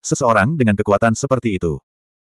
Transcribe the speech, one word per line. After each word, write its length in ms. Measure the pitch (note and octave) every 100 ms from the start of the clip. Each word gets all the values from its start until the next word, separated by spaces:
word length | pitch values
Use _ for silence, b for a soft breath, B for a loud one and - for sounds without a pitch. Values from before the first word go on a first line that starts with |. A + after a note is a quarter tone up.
seseorang 560 | - D#3+ B2 A2 G#2+ D#3+
dengan 160 | A2+
kekuatan 400 | G2+ G#2 G2+ A#2
seperti 480 | A2 C#3 B2+ A2+ F#2
itu. 160 | E2+ C#2 _ _ _ _ _